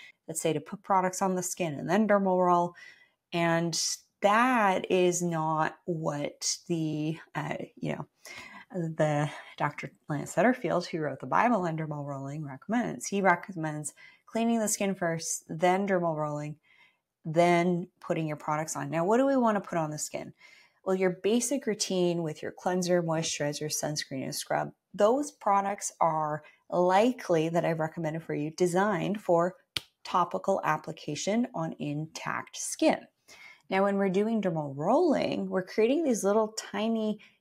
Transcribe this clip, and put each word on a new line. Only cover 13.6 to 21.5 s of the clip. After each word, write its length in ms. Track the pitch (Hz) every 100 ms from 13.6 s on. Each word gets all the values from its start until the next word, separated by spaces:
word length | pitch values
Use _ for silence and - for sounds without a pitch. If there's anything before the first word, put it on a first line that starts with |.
| 156 151 151 - - _ _
cleaning 340 | 226 226 233
the 80 | 208
skin 260 | - 196
first, 500 | 190 170 165 - - -
then 380 | 165 180 185 196
dermal 300 | 185 170 156
rolling, 400 | 151 147 147 147 _ _ _ _ _ _
then 640 | 165 156 175 175 175 175 180 _
putting 280 | - 165 156
your 80 | 147
products 400 | - 151 160 143
on. 120 | 143
Now, 160 | 156
what 140 | 175 233
do 80 | 277
we 100 | 269
wanna 240 | 233 202
put 160 | - 175
on 140 | 156
the 80 | 151
skin? 340 | - - 143 - - - _ _
Well, 120 | 190 190
your 140 | 185
basic 560 | 180 196 240 -